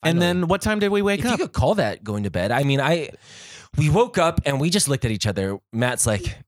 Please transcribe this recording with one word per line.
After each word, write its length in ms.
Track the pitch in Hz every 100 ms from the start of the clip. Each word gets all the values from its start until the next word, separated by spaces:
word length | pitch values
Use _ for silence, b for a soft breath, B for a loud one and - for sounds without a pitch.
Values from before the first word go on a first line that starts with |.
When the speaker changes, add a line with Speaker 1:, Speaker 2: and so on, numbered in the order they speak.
Speaker 1:
And 160 | 160 170
Speaker 2:
finally. 20 |
Speaker 1:
then 280 | 175 180 170
what 140 | 196
time 160 | 214 214
did 100 | 202
we 120 | 202
wake 180 | 202 202
Speaker 2:
If 60 | 233
Speaker 1:
up? 60 | 240
Speaker 2:
you 60 | 339
could 60 |
call 220 | - 135 208
that 260 | 113 92
going 180 | 107 104
to 60 | 101
bed. 200 | 90 95
I 100 | 123
mean, 160 | 139 139
I, 300 | 139 170 147 - B B B B B -
we 140 | 151
woke 260 | 175 247 202
up 220 | 165 170 -
and 140 | 139
we 100 | 160
just 180 | 196 -
looked 160 | 135
at 60 | 120
each 160 | 107 107
other. 320 | 98 95 98 _
Matt's 340 | 113 123 123 -
like, 300 | 104 - -